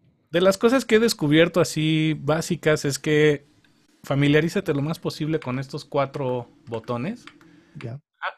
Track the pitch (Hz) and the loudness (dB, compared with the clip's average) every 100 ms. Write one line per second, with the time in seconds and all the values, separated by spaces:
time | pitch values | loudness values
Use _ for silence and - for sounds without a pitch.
0 | _ _ _ 165 185 190 233 262 - 220 | _ _ _ 0 2 4 2 2 2 2
1 | 226 - 147 156 170 180 147 165 156 156 | 2 0 2 4 4 2 0 0 0 0
2 | 156 147 139 160 - 175 156 151 143 139 | 0 -2 -2 -2 -2 -2 0 0 0 -4
3 | 156 151 151 143 _ _ _ _ _ _ | 0 4 4 2 _ _ _ _ _ _
4 | - 139 143 151 165 202 180 139 147 165 | -4 0 4 4 2 -2 -2 -2 -4 -6
5 | 156 - 156 156 127 127 135 151 - 143 | -8 -6 -4 -4 -4 -8 -8 -12 -6 -4
6 | 135 143 131 127 120 _ - 113 110 120 | -4 -4 -6 -6 -8 _ -12 -10 -6 -6
7 | 156 247 - _ _ _ _ 147 117 135 | -6 -10 -16 _ _ _ _ -16 -14 -14
8 | _ - 180 | _ -12 -12